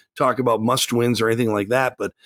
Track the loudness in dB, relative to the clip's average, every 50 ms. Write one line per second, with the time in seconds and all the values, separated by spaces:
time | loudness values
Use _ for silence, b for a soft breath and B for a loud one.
0 | b b b -2 0 0 0 0 0 0 0 2 0 0 0 0 -2 0 0 0
1 | 2 0 0 0 0 0 0 0 0 0 0 -2 -2 0 0 0 0 0 -2 -4
2 | -6 -8 -8 B B